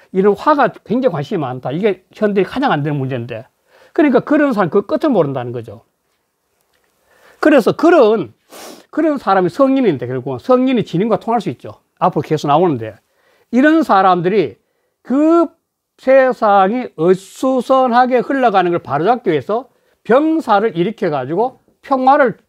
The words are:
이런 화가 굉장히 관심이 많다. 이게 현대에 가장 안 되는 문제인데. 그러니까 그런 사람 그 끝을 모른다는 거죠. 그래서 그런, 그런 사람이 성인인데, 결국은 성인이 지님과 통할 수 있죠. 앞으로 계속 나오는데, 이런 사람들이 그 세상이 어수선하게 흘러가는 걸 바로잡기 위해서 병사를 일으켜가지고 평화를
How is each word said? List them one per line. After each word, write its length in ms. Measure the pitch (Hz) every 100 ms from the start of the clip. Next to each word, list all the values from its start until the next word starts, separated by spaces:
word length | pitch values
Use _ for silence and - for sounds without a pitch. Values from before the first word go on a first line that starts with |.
| _
이런 220 | 185 202
화가 340 | 196 302 294 226 -
굉장히 280 | - 233 254
관심이 260 | 160 143 196
많다. 320 | 127 127 131
이게 340 | 151 208 185 _
현대에 320 | - 214 202
가장 280 | 185 - 262
안 100 | 160
되는 160 | 151 147
문제인데. 480 | 131 131 120 113 - _ _ _ _
그러니까 280 | - 302 247
그런 340 | - 302 285
사람 160 | 208 165
그 160 | 202 -
끝을 240 | 311 320
모른다는 420 | 214 143 131 123
거죠. 300 | 120 110 101 _ _ _ _ _ _ _ _ _ _ _ _ _ _ _ _
그래서 280 | 302 285 196
그런, 600 | - 320 349 214 220 117 - _ - - - _
그런 300 | - 320 285
사람이 320 | - 190 180
성인인데, 560 | - 269 269 233 135 123
결국은 320 | 131 131 127
성인이 440 | - 254 262 247
지님과 380 | - 165 220 196
통할 220 | - 233
수 80 | 185
있죠. 240 | 120 110 - _ _
앞으로 240 | 180 165
계속 260 | - 156 151
나오는데, 460 | 147 180 127 110 104 _ _ _ _ _
이런 320 | 233 302 320
사람들이 760 | 269 196 190 175 175 208 139 - _ _ _ _
그 440 | - 262 311 339 330 - _ _ _ _
세상이 880 | - 269 262 - 214 202 190 254 233 -
어수선하게 1200 | 170 185 - - 269 262 - 262 262 240 254 247
흘러가는 500 | - 277 247 190 180
걸 80 | 170
바로잡기 520 | - 143 180 247 -
위해서 380 | 151 123 220 269 _ _ _
병사를 720 | - 247 311 320 254 202 226
일으켜가지고 840 | 165 175 220 185 147 131 170 247 - _ _
평화를 560 | - 262 262 294 254 -